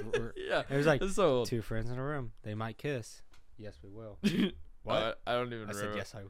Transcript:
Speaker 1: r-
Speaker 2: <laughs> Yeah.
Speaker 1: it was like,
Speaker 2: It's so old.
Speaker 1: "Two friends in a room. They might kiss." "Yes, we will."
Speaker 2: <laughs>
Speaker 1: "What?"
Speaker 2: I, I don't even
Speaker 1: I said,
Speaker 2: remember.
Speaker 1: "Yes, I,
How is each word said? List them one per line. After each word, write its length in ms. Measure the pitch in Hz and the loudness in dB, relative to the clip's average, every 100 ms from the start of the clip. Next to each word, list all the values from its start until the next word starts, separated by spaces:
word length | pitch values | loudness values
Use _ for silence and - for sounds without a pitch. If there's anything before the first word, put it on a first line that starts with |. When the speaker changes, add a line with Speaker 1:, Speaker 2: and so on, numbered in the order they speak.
| - - | 4 0
Speaker 1:
r- 140 | - | 0
Speaker 2:
<laughs> 20 | - | -4
Yeah. 260 | - 160 - | 0 2 4
Speaker 1:
it 80 | 139 | 4
was 100 | 147 | 6
like, 160 | 139 | 6
Speaker 2:
It's 120 | 190 | 4
so 240 | 190 139 127 | 6 6 6
old. 60 | 117 | 4
Speaker 1:
"Two 120 | 120 | 0
friends 280 | 107 113 113 | 0 -2 0
in 80 | 123 | -2
a 40 | |
room. 300 | 135 151 120 - | -2 -2 -4 -8
They 120 | 110 | -6
might 240 | 107 113 110 | -4 -4 -4
kiss." 440 | 147 135 110 - - - - - | -4 -4 -6 -12 -16 -16 -16 -12
"Yes, 200 | 104 - | -12 -12
we 60 | 101 | -14
will." 280 | 101 110 101 | -12 -12 0
Speaker 2:
<laughs> 300 | - 160 202 - - - | 0 2 0 -2 -12 -12
Speaker 1:
"What?" 380 | 110 110 110 - - | 0 0 0 -2 0
Speaker 2:
I, 60 | |
I 20 | 120 | 0
don't 160 | 123 | 0
even 160 | 117 107 | -4 -8
Speaker 1:
I 40 | |
said, 80 | 101 | -4
Speaker 2:
remember. 160 | 104 104 | -4 -4
Speaker 1:
"Yes, 160 | 98 113 | -6 -10
I, 60 | 98 | -14